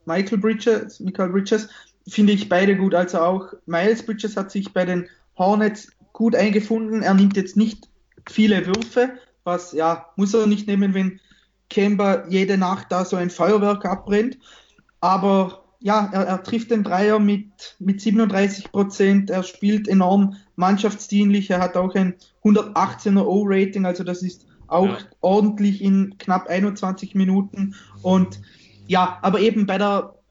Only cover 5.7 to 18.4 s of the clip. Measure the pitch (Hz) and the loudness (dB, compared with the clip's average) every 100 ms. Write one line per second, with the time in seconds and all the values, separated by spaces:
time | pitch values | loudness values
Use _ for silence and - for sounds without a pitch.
5.7 | 214 - _ _ - 226 - 214 208 208 | -2 -14 _ _ -2 0 2 2 0 0
6.7 | 226 220 220 190 190 196 196 185 208 226 | -4 -2 -2 2 4 4 2 -2 0 0
7.7 | - _ _ _ _ - - 214 190 160 | -2 _ _ _ _ -8 0 2 2 0
8.7 | 208 226 247 254 - _ _ 175 175 180 | -4 -2 -2 -2 -4 _ _ -6 -6 -6
9.7 | 151 160 165 - - 196 220 208 208 202 | -4 -2 -2 -6 -4 0 2 2 0 0
10.7 | 202 202 190 190 - _ _ _ _ - | 0 0 0 -2 -6 _ _ _ _ -6
11.7 | - 202 202 202 190 165 190 190 190 180 | 0 0 2 0 0 -2 -2 0 0 0
12.7 | 196 - 180 185 185 180 175 175 214 202 | -2 -4 -4 -2 -4 -4 -2 0 2 2
13.7 | 202 185 190 - 202 240 - _ - _ | -2 -4 -6 -2 0 -2 -6 _ -20 _
14.7 | _ _ - 180 190 196 196 180 - _ | _ _ -4 0 2 2 2 0 -6 _
15.7 | _ 196 214 202 196 190 185 - 233 226 | _ -2 0 0 -2 -2 -4 -4 -6 -2
16.7 | 226 202 180 208 214 202 202 - - - | -2 0 0 2 2 2 0 -4 -18 -20
17.7 | - 190 196 226 220 214 190 | -6 -4 -2 0 2 2 2